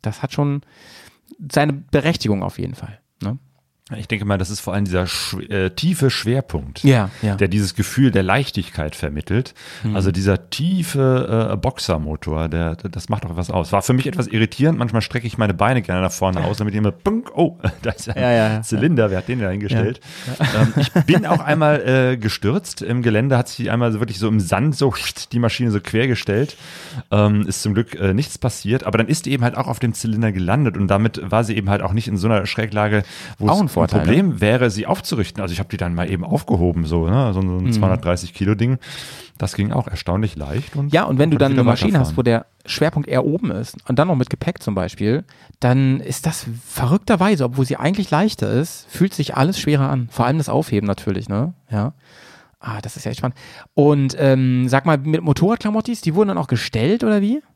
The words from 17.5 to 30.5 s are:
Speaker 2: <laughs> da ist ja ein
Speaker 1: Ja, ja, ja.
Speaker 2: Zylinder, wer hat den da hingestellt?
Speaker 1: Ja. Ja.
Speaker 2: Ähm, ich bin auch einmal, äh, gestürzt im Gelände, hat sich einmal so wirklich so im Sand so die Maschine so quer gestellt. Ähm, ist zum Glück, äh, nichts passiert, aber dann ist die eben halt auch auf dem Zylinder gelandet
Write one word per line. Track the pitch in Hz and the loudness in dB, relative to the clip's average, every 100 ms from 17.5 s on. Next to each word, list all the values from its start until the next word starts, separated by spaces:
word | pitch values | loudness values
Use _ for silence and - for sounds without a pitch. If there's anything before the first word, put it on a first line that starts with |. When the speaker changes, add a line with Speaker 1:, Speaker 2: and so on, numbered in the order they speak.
| - - | 0 -4
Speaker 2:
<laughs> | - | -2
da | 123 | -6
ist | - - | -6 -8
ja | |
ein | 131 | -2
Speaker 1:
Ja, | 127 | 2
ja, | 117 110 | 4 2
ja. | 107 | 0
Speaker 2:
Zylinder, | 110 113 151 147 107 | -2 0 2 4 2
wer | 92 | 0
hat | 101 | -2
den | 123 | -4
da | 101 | -2
hingestellt? | 98 101 113 110 127 - - - 131 | -2 -2 0 0 -4 -14 -14 -10 -2
Speaker 1:
Ja. | 143 | 0
Ja. | 107 | 2
Speaker 2:
Ähm, | 110 143 | 2 2
ich | 123 180 151 | 0 2 4
bin | 180 180 | 2 4
auch | 175 | 0
einmal, | 139 156 151 151 | 0 2 4 2
äh, | 110 131 127 127 | 2 2 2 0
gestürzt | 107 - 101 151 - - | -4 -2 0 -2 -4 -10
im | - 123 | -4 0
Gelände, | 117 107 135 123 | 2 2 2 2
hat | 123 | 0
sich | - 113 | -4 -2
einmal | 117 117 | 0 0
so | 107 | 0
wirklich | 113 92 | -2 -2
so | 107 | 2
im | 107 | 2
Sand | 85 95 147 139 | 2 2 0 2
so | 139 - - - - | 0 0 -8 -10 -4
die | 120 | 0
Maschine | 117 - 120 | 0 0 0
so | 104 | 0
quer | - 110 131 | 0 0 0
gestellt. | 113 - 104 143 - - - - 139 - | 0 0 0 -2 -6 -20 -18 -14 -14 0
Ähm, | 104 104 104 95 | 4 4 4 0
ist | - | -2
zum | 107 | 0
Glück, | 101 117 - | 0 -2 -2
äh, | 98 | 0
nichts | 98 151 - | 0 -2 -4
passiert, | 127 - 104 113 | -4 -4 -2 -2
aber | - 107 | 0 0
dann | 110 | 0
ist | 160 - | -2 -2
die | |
eben | 135 | 0
halt | 120 120 | 0 -2
auch | 135 | -6
auf | 120 | -2
dem | 120 - | -2 -2
Zylinder | 117 110 110 | -4 0 0
gelandet | 95 87 | 0 0